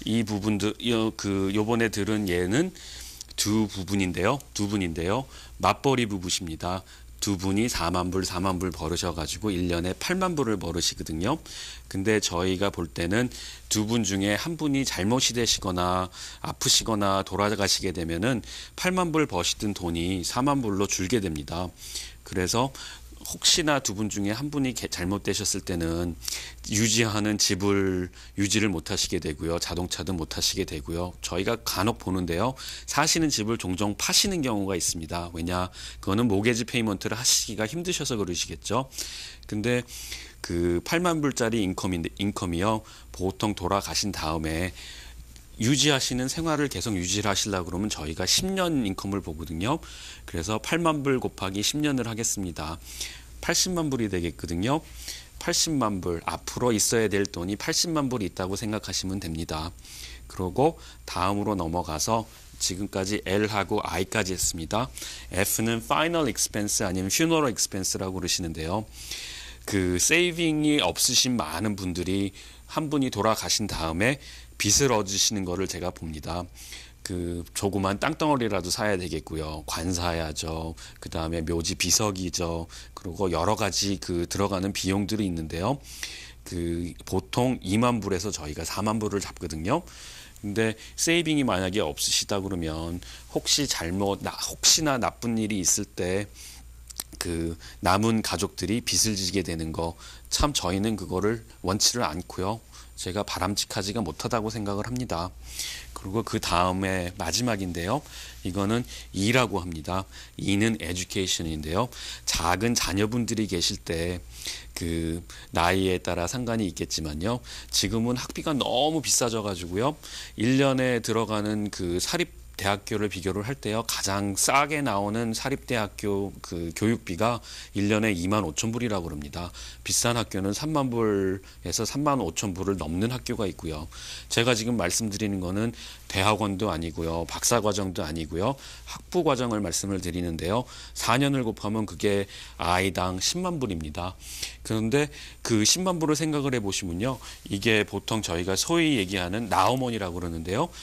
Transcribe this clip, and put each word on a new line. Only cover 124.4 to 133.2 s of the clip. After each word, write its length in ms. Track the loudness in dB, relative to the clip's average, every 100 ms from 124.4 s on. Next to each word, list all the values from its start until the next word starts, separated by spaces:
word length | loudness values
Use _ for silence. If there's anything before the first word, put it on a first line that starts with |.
| 4 4 4 2
나오는 520 | 2 2 2 0 0
사립대학교 1000 | -2 -2 -4 -2 0 -2 -2 -2 0 -2 -6
그 300 | -8 -6 -6 0
교육비가 640 | 2 2 -2 0 2 0 -4 -14 -8
일 140 | 0 2
년에 240 | 4 4
이만 320 | 2 2 2
오천 300 | 2 -2 -2
불이라고 320 | -2 -2 -2 -4
그럽니다. 440 | -6 -8 -8 -8 -10 -14 -10 -2
비싼 320 | 2 2 2
학교는 340 | 0 -2 -2
삼만 380 | -2 0 2 2
불에서 960 | 2 4 4 2 0 -6 -10 -4 -2 -2
삼만 340 | 0 2 2
오천 340 | 0 -2 -4
불을 220 | -2 0 0
넘는 360 | 0 0 0
학교가 360 | -2